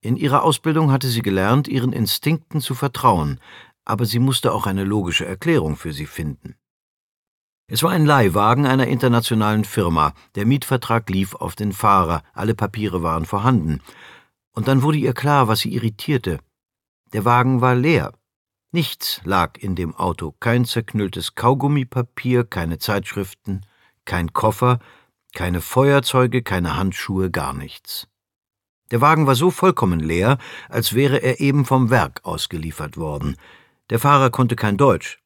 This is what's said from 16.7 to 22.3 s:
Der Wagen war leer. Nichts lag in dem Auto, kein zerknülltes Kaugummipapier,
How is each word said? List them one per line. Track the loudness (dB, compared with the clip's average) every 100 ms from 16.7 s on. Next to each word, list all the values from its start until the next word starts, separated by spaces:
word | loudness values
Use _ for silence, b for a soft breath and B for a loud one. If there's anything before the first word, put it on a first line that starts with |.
| _ _ _ _
Der | -2
Wagen | 2 4 4 2
war | 2
leer. | 4 4 2 0 -10 _ _ _ _ _
Nichts | -4 -4 -6 -8 -8
lag | -2 0 0 -2
in | -6
dem | -4 -4
Auto, | -4 -4 -4 -8 -4
kein | 0 2
zerknülltes | 2 -2 -4 -4 -4 -6 -10
Kaugummipapier, | -2 0 2 0 0 -2 -4 -6 -6 0